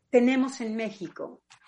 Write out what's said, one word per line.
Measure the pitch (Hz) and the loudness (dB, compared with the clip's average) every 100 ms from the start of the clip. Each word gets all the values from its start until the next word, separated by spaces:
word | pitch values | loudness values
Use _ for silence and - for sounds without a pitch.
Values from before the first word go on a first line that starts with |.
| _ | _
tenemos | 247 247 262 262 - | 4 4 4 0 -4
en | 226 220 | -6 -4
México, | 220 - 175 - - - _ - | -6 -8 -12 -12 -14 -14 _ -20